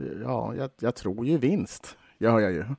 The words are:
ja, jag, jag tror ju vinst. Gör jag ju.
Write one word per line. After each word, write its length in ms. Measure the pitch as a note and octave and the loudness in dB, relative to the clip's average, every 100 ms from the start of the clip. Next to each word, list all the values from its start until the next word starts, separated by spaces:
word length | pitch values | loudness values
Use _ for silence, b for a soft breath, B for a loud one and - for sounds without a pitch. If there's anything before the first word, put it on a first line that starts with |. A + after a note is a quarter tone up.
| C2+ - | -8 -8
ja, 320 | B2 B2 A2 B2 | -4 -4 -4 -4
jag, 140 | C3+ - | -8 -2
jag 160 | A2+ - | -4 -2
tror 300 | G2+ G2+ B2 | -4 -2 0
ju 120 | D#3+ | 2
vinst. 600 | B2+ G3 - - - - b b | 4 2 0 -8 -14 -18 b b
Gör 220 | A2 A2+ | 4 4
jag 120 | G2+ | 4
ju. 140 | F2 A2 | 0 -2